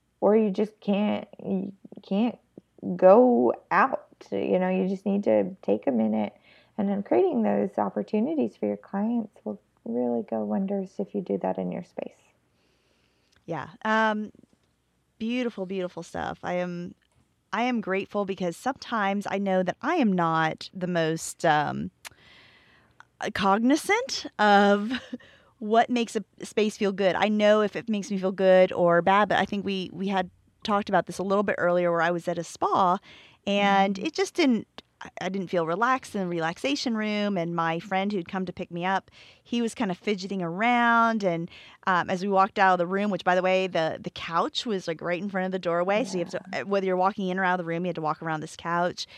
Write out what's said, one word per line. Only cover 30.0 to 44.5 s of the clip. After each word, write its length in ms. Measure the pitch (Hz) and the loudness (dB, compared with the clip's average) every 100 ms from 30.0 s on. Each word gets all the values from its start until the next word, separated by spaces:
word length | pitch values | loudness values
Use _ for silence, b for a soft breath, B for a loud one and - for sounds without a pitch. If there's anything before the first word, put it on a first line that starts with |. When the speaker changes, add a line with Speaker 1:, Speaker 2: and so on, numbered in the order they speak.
| 196 | -4
Speaker 2:
had 220 | 196 185 - _ _ | -2 -4 -10 _ _
talked 260 | - 202 202 | -2 -2 2
about 180 | 190 - | 2 2
this 120 | 175 | -6
a 40 | |
little 200 | 190 196 | 0 2
bit 120 | 202 - | 2 0
earlier 320 | 175 180 175 | 2 2 2
where 100 | 170 | 2
I 80 | 165 | 2
was 160 | 175 170 | 0 -2
at 100 | 170 | -6
a 60 | |
spa 540 | 165 - 392 330 185 185 b b b b - | -8 -4 0 2 4 2 b b b b -4
and 500 | 202 202 196 196 196 | 0 4 4 4 0
Speaker 1:
Mm. 100 | - | -6
Speaker 2:
it 80 | |
just 180 | - 392 | -4 -4
didn't, 320 | - 294 226 - - _ _ | 2 2 2 -2 -16 _ _
I, 80 | - - | -20 -8
I 80 | 180 | -6
didn't 200 | 196 175 | -6 -2
feel 180 | 180 160 | -2 0
relaxed 480 | 175 240 262 - | 0 0 0 -4
in 80 | 208 | -6
the 40 | 180 | -4
relaxation 680 | 170 160 180 269 285 269 220 | -2 -4 -4 -4 -2 -2 -2
room. 400 | 214 208 208 196 | -2 -2 -2 -2
And 180 | 165 | -2
my 240 | 170 165 165 | -2 -2 -4
friend 320 | 190 190 202 | -4 -2 -2
who'd 160 | 208 170 | -4 -6
come 200 | 190 185 | -6 -6
to 80 | |
pick 160 | - 185 | -8 -10
me 160 | 170 180 | -6 -2
up, 240 | 190 - b b b | -2 -4 b b b
he 180 | _ 240 | _ -2
was 140 | 226 | -2
kind 160 | - 202 | -2 -4
of 80 | 175 | -4
fidgeting 420 | - 202 185 196 | -4 -4 -4 -6
around. 840 | 170 175 226 240 233 233 226 226 | -6 -2 0 2 4 4 4 2
And, 280 | 196 165 175 B B B - | 0 -2 -4 B B B 0
um, 220 | 180 156 | 0 0
as 140 | 185 | -2
we 60 | 202 | 0
walked 280 | 190 190 - | 2 2 4
out 140 | 190 | 4
of 60 | 180 | 4
the 80 | 175 | 2
room, 240 | 190 208 | 0 -2
which, 120 | 185 | 0
by 120 | - | 2
the 80 | 180 | 2
way, 240 | 185 185 185 | 4 2 2
the, 320 | 175 160 110 | 0 -2 -4
the 80 | - | -10
couch 560 | - - 170 233 | -12 -2 0 0